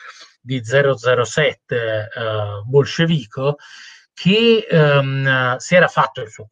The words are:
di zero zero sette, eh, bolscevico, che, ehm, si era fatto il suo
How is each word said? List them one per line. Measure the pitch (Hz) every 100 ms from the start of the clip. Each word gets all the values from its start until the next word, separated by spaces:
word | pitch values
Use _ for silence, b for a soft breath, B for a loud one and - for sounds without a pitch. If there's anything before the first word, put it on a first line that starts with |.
| B B B _
di | 120 131
zero | 110 135 139 123
zero | 123 123
sette, | 117 - 139 - _ 123 113 110 107
eh, | 123 110 107 104 104 110
bolscevico, | 139 135 - 165 165 113 - 135 147 B B B B B
che, | - 175 214 233 226 -
ehm, | 165 147 143 135 135 135 131 127 127
si | -
era | 180 151
fatto | - 139 -
il | 110
suo | - 104